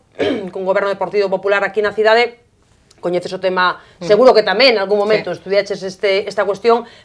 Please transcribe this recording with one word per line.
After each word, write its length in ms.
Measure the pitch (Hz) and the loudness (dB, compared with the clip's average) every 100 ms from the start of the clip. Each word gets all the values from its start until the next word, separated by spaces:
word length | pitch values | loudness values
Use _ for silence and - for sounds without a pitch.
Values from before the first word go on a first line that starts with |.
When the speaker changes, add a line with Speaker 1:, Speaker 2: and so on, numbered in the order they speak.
| _ | _
Speaker 1:
<clears throat> 400 | - - 240 185 | -6 -4 -4 -8
con 80 | 190 | -6
goberno 320 | 190 196 196 | -2 -2 -2
do 60 | 196 | -4
Partido 260 | 185 208 196 | -4 -2 -2
Popular 400 | 185 196 202 196 | -2 0 0 -2
aquí 160 | 214 | -2
na 80 | 208 | -2
cidade, 480 | 202 214 226 233 - _ _ _ _ _ _ | 0 2 4 2 -4 _ _ _ _ _ _
coñeces 320 | 175 180 - | -4 -4 -6
o 80 | 180 | -6
tema, 400 | 190 185 180 - - - | -4 0 0 -2 -12 -8
Speaker 2:
Mm. 80 | 180 | 0
Speaker 1:
seguro 240 | 208 254 | 4 6
que 160 | - 202 | 4 2
tamén, 320 | 190 262 214 | 2 2 2
en 20 | |
algún 220 | 190 208 | 0 0
momento, 320 | 208 208 185 | 0 0 -2
Speaker 2:
Sí. 80 | 165 | -10
Speaker 1:
estudiaches 400 | 185 202 196 196 | -4 -2 -2 -6
este, 480 | 190 190 202 196 202 | -10 -4 -2 0 -2
esta 160 | 190 196 | -4 -4
cuestión. 400 | 196 233 233 233 - | -2 2 0 -2 -18